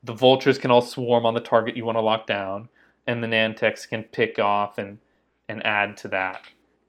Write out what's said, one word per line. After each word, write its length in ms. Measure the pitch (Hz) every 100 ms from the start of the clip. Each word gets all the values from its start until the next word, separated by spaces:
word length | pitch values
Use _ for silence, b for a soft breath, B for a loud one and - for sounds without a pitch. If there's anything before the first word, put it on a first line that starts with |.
the 100 | -
vultures 440 | 113 127 131 139 131
can 140 | 131
all 100 | 120
swarm 440 | 120 - 120 120
on 80 | 117
the 60 | 113
target 360 | 117 117 113
you 100 | -
wanna 160 | 113 113
lock 240 | 110 110 -
down, 420 | 101 98 101 120 b b b -
and 160 | 120
the 40 | 113
Nantex 600 | 113 110 107 110 - -
can 140 | 113
pick 340 | 110 - 110 -
off 380 | 101 104 104 -
and, 220 | 101 104 _ _ _ _ -
and 180 | 107
add 320 | 110 104 101 101
to 100 | 107
that. 320 | 98 92 92 - _ _ _